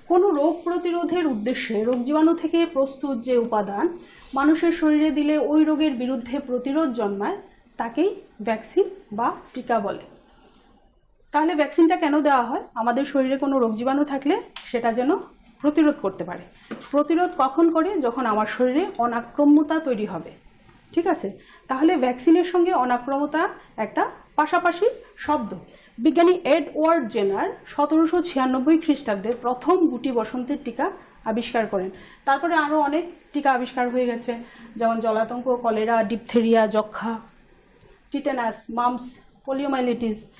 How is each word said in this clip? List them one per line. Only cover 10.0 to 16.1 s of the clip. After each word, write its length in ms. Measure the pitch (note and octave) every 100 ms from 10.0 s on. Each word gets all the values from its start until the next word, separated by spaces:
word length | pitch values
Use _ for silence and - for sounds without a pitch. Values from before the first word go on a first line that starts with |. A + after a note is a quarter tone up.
| - - _ _ - _ _ _ _ _ _ _ _
তাহলে 220 | D4 D#4+
ভ্যাকসিনটা 420 | D4+ C#4+ - E4 F4+
কেন 240 | D#4 D4
দেওয়া 220 | C#4+ C4+
হয়? 200 | A#3 D4+ -
আমাদের 300 | A#3+ A#3 A#3+
শরীরে 320 | C#4+ C#4 C4 C4+
কোনো 220 | C#4 C4+
রোগ 180 | A3+ G#3+
জীবাণু 280 | B3 C#4
থাকলে 380 | D4 C#4 C#4+ G#4+ - - -
সেটা 260 | A#3 A#3
যেন 240 | A3+ C4 G4 - _ _ _
প্রতিরোধ 340 | D4 D4 D4+ C#4+
করতে 220 | G3